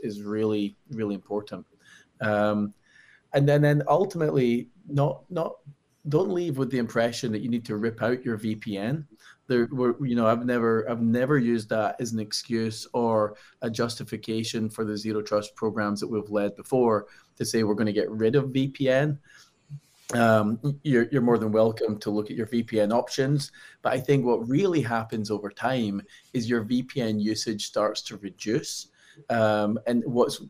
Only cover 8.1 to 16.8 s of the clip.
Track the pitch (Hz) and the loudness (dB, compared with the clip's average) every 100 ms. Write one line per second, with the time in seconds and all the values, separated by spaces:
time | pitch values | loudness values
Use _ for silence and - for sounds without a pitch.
8.1 | 127 127 107 110 107 110 98 107 156 143 | -2 -4 -4 -4 -6 -6 -4 -4 -4 -8
9.1 | - - - - 123 117 135 123 117 135 | -20 -20 -16 -2 0 0 0 0 0 0
10.1 | 120 110 117 123 123 113 113 110 117 113 | 2 4 2 2 2 2 2 0 0 0
11.1 | 120 131 147 117 117 110 110 104 - 120 | 2 2 2 2 0 0 0 0 -2 -4
12.1 | 113 107 - - 113 113 110 - 127 117 | -4 -4 -8 -4 -2 -2 -6 -6 0 2
13.1 | 110 107 - - - 120 110 117 117 - | 2 0 -4 -20 -8 -6 -2 -4 -4 -10
14.1 | 107 - 110 113 117 110 110 107 104 110 | -10 -4 -4 -2 -4 -4 -4 -4 -4 -4
15.1 | 107 104 104 104 - 113 110 104 104 107 | -4 0 -2 -2 -6 -4 -2 -2 -2 -2
16.1 | 107 104 104 101 101 - 131 | -4 -2 0 -2 -4 -2 2